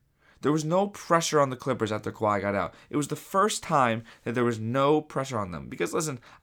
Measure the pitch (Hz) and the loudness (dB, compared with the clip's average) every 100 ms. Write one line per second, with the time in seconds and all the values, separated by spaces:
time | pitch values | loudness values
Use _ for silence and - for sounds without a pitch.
0 | _ _ _ _ 135 156 151 180 202 - | _ _ _ _ 0 2 2 2 2 -2
1 | - 170 160 151 139 127 - 113 107 107 | 2 2 4 2 2 0 -4 -2 -2 -2
2 | 110 - 107 104 101 101 87 - - 147 | -6 -2 0 0 0 -2 -2 -6 -6 -4
3 | 143 151 - 196 208 - - 156 123 113 | -4 -6 -2 2 2 0 0 2 4 0
4 | 117 - - 120 120 110 110 131 139 151 | -6 -12 -6 0 0 0 -2 0 2 2
5 | 151 135 131 120 95 82 - 127 - 190 | 0 -6 -4 -4 -4 -8 -10 -6 -4 -2
6 | 156 127 - - | -4 -8 -14 -12